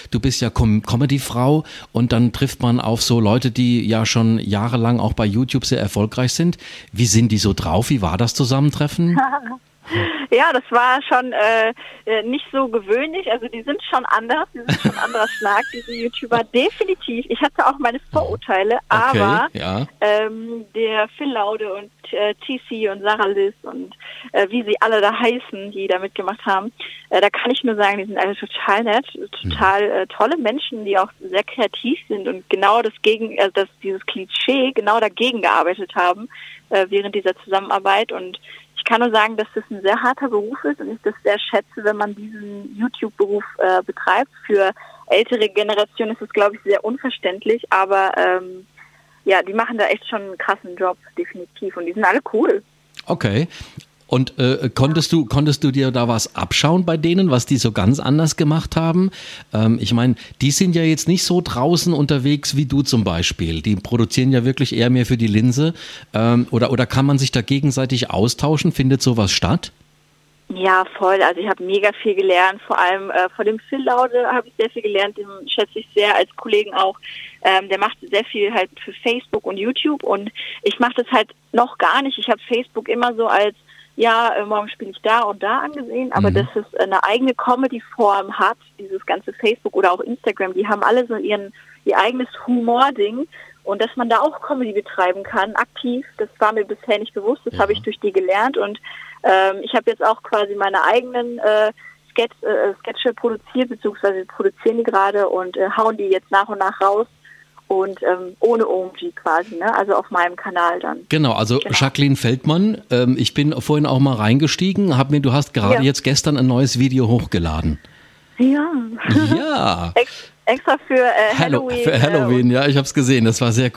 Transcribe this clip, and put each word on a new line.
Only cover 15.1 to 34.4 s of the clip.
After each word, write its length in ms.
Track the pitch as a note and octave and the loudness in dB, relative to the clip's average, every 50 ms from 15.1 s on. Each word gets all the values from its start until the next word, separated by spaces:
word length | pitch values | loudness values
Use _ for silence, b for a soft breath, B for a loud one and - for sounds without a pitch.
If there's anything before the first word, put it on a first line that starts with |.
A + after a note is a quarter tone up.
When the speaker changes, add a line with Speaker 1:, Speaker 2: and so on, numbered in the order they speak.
| A#3+ A3+ G#3+ | 0 0 -2
Speaker 2:
<laughs> 100 | A3 - | -2 -2
Schlag, 240 | - G#3 G3+ G3+ G#3+ - - | -4 -2 0 2 0 0 -2
diese 220 | - A#3+ A#3 A#3 A#3+ | -8 -12 -12 -10 -8
YouTuber, 500 | A#3 A#3 A#3+ - - C4+ A3+ A#3 A#3 A3+ | -6 -6 -6 -6 -6 -4 -2 -2 -2 -2
definitiv. 840 | - - A#3+ C#4 G#4+ - - G#4+ G4 F#4 - - - A#3 A#3 - - | 0 0 0 0 0 0 -2 -2 -2 -2 -6 -4 -8 -6 -6 -6 -6
Ich 100 | A#3 - | -4 -2
hatte 280 | D4 C#4+ - - - | -2 -2 0 2 2
auch 100 | B3 C#4 | 2 2
meine 220 | C#4 C4+ A#3 A#3 C#4+ - - | 2 -2 -2 -4 -4 -10 -4
Vorurteile, 680 | - D#4 - - G3+ - - - G3+ F#3 G3 G#3+ A#3 - - - | -4 -4 -2 -4 -6 -8 -4 -2 -2 0 2 0 0 -2 0 0
Speaker 1:
Okay, 300 | G#3 A3 A#3 C4 B3+ G#3 | 0 2 2 2 2 2
Speaker 2:
aber, 260 | G3+ G3 G3+ A3 C4+ E4 - | 2 2 2 0 0 -2 -4
Speaker 1:
ja. 320 | - - F#2 F#2+ G#2+ C#3+ - _ - | -6 -6 -4 -4 -4 -6 -8 _ -2
Speaker 2:
ähm, 640 | G#3+ G#3 G#3 G#3+ A3 A3 A3 A3 A3+ A#3 A#3 A#3 G#3+ _ - | 0 2 2 2 0 -2 -6 -10 -10 -10 -10 -12 -12 _ -6
der 340 | A3 A3+ A3 A3 G#3+ G#3+ G#3+ - | -4 -2 -2 0 0 -2 -2 -4
Phil 160 | - D4 C#4+ | -8 -6 -4
Laude 400 | B3 A3 G3+ G#3 A3 A3 G#3+ G3+ | -2 -2 -2 -2 -2 -4 -6 -8
und, 200 | F#3 G3+ G#3 G#3+ _ _ - - - | -8 -10 -12 -16 _ _ -14 -8 -4
äh, 200 | G3+ G#3 G#3 G#3 _ - | -2 -2 -2 -2 _ -8
T 120 | - C4 B3 - | -8 -8 -8 -8
C 220 | - A#3 A3 A3 G3+ | -10 -6 -4 -4 -4
und 140 | G3 G3+ G3 | -4 -2 -2
Sarah 240 | G#3 G#3+ A3 G#3 | -2 0 0 0
Liss 260 | G3 G3+ G3+ G3 G3+ A3 _ | -2 0 0 0 -2 -2 _
und, 320 | - - - C4+ C4+ F#3 - B B B B B B B3 | -16 -14 -12 -12 -12 -14 -16 B B B B B B -4
äh, 160 | B - G3+ F#3+ | B 0 0 0
wie 140 | A3 B3 A3+ | 0 -4 -2
sie 120 | G#3 G#3 - | -2 0 0
alle 200 | A3 A3 A3+ G#3+ | 2 2 2 4
da 120 | G3+ G#3 A3 A3 | 2 2 2 2
heißen, 520 | B3 A3+ B3 B3 - - - G3 G3 G#3 | 0 0 0 -2 -6 -10 -14 -12 -12 -10
die 140 | G#3 G3 G3 | -10 -8 -2
da 140 | F#3+ F#3 F#3 | -2 -2 -2
mitgemacht 440 | F#3+ G3 - - F#3+ F#3 A3 - - | -2 -8 -8 -8 -8 -8 -8 -6 -4
haben, 240 | A3+ G3 F#3+ G3+ A#3 - B B B B B B B | -2 -2 -2 -2 -6 -12 B B B B B B B
äh, 100 | - F#3 | 0 2
da 80 | G3+ G3+ | 2 2
kann 220 | - - - A#3+ | 0 0 -2 -2
ich 120 | C4+ - - | -2 0 0
nur 120 | A#3 A3 | -2 0
sagen, 240 | G#3 G#3 G3 G3+ G3+ | 2 0 0 0 -2
die 60 | F#3+ | -6
sind 120 | G#3+ G3 | -6 -2
alle 180 | - F3+ G3 G3+ | -2 -2 -2 -2
total 480 | - G#3 - - - - - G3 G#3+ A#3 | -6 -10 -12 -10 -6 0 0 2 2 2
nett, 200 | A3+ G#3 B3 C#4 - - | 2 0 0 0 -4 -12
Speaker 1:
Mhm. 360 | - G3 G3+ - - - - | -14 -14 -14 -14 -10 -6 -6
Speaker 2:
total, 300 | - - G3+ F#3+ G3 G3+ G#3 | -2 2 2 2 4 2 0
äh, 240 | G3+ - F#3 F#3 | 0 0 -2 -4
tolle 300 | - - - G#3 B3 E4+ | -4 -2 0 0 0 0
Menschen, 460 | E4 A#3+ G#3 A#3+ D4 - - B3+ A3 G#3+ | 0 -2 -2 -2 -2 -6 -8 -10 -8 -4
die 120 | G3+ G3 | 0 0
auch 120 | F#3 F#3+ G#3 - _ - F#3 | 0 0 0 -4 _ -12 -4
sehr 140 | F#3 G3 G#3 | -4 -4 -4
kreativ 560 | - - C4 A3 G3+ - - - A#3+ D#4 - - | -4 -4 -4 -4 -2 -4 -6 -4 -4 -4 -4 -4
sind 200 | - G#3+ G3 F#3+ | -8 -6 -6 -4
und 220 | G#3+ F#3 F#3 - - | -6 -8 -8 -4 -2
genau 320 | - F#3+ G3 G3 G#3+ A#3+ | 0 2 4 4 4 4
das 120 | A3+ G#3+ - - - | 2 -2 -4 0 2
gegen-, 340 | G#3+ A3+ A3 A3+ A3 G#3 | 2 2 2 -2 -6 -2
äh, 140 | - G3 G3 - | 0 0 0 2
das, 140 | G3 G3 - _ _ - | -2 -2 -2 _ _ -8
dieses 200 | G3 F#3+ G3 - | -6 -6 -6 -8
Klischee 640 | - - G3+ F#3 - - - | -10 -10 -10 -10 -8 -6 -4